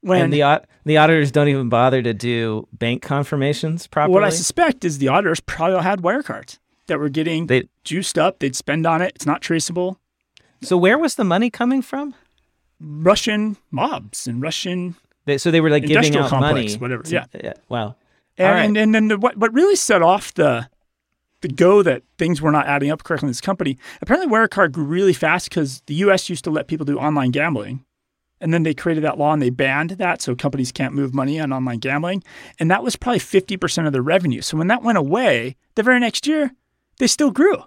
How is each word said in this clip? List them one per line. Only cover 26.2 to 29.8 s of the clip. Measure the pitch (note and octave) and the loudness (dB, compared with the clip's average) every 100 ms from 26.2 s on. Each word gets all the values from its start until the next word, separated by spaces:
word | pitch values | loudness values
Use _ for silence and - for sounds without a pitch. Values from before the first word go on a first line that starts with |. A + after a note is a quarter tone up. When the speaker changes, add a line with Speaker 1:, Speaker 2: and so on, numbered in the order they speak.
| - | 0
Speaker 1:
used | F3 - | -8 -4
to | |
let | D#3 - | -4 -4
people | D3+ C#3+ | -6 -4
do | C#3 | -2
online | C#3+ D3+ B2+ | 0 0 0
gambling. | C3 D#3+ C3+ G2+ C3 _ _ _ _ _ _ | 0 -2 -2 -6 -12 _ _ _ _ _ _
And | E3 | -2
then | E3+ | 0
they | D#3+ D3 | 0 -2
created | F3 D#3 | -2 -2
that | D3+ - | -2 0
law | D3 | 0
and | D3+ | 2
they | B2 | 0
banned | B2 C3+ C#3 | 0 0 0